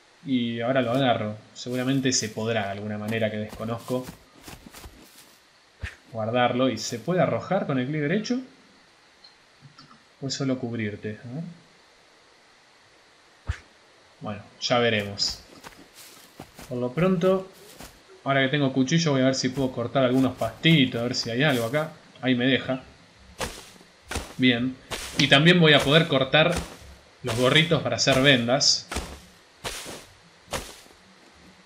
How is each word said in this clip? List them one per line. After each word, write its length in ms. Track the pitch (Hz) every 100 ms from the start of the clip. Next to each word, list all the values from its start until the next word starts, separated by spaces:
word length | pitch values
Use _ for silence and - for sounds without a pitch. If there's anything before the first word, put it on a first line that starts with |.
| _ _ -
y 340 | 127 117 117
ahora 220 | 117 135
lo 100 | 117
agarro. 460 | 131 131 110 107 107 -
Seguramente 580 | - 123 127 127 135 131
se 160 | 123 110
podrá 340 | 110 113 113
de 80 | 98
alguna 260 | 101 104 104
manera 320 | 107 113 107
que 80 | 107
desconozco 720 | 107 - 110 117 - 127 127 - - - - - - - - - - - - _ _ _ _ _ - - -
guardarlo. 580 | 113 110 123 123 123 127
¿Y 100 | 110
se 180 | - 117
puede 240 | - 180
arrojar 460 | 127 117 - 190 185
con 100 | 131
el 80 | 123
clic 160 | 151
derecho? 380 | 147 202 214 247 254 - _ _ _ _ _ _ - _ _ _ - - - - _ _
¿O 80 | 139
es 40 |
solo 240 | - 135 127
cubrirte? 600 | 120 113 107 104 107 107
A 120 | 123 135
ver. 80 | 165 - - _ _ _ _ _ _ _ _ _ _ _ _ _ _ _ _ _ - - - _ _ _ _ _
Bueno, 200 | 107 101 - -
ya 200 | - 120
veremos. 640 | 120 107 104 98 - - - - - - - - - - - - - - -
Por 100 | 123
lo 140 | 123
pronto, 560 | 127 185 185 185 190 190 - - - - - - -
ahora 200 | 135 139
que 60 | 131
tengo 220 | 147 135
cuchillo, 420 | 131 131 165 160
voy 80 | 135
a 40 | 127
ver 80 |
si 160 | 131 127
puedo 220 | 135 127
cortar 320 | 123 117 139
algunos 340 | 127 127 131 -
pastitos, 640 | 113 - 160 160 117 117
a 20 |
ver 120 | 120 123
si 160 | 117
hay 100 | 117
algo 240 | 151 127 113
acá. 280 | 147 160 - - -
Ahí 140 | 123 123
me 100 | 127
deja. 380 | 127 - 131 - - - - - - - - - - - _ - - - -
Bien. 380 | 127 120 127 131 - - - -
Y 100 | 139
también 300 | 139 165 180
voy 140 | 156
a 60 | 143
poder 280 | 135 156 165
cortar 460 | 135 131 151 170 170 - - - - - -
los 120 | 123 113
gorritos 440 | 127 147 160 156
para 140 | 120 113
hacer 260 | - 131
vendas. 640 | 139 127 117 139 - - - - - - - - _ _ - - - - - - - - - - - - - - - - - - - -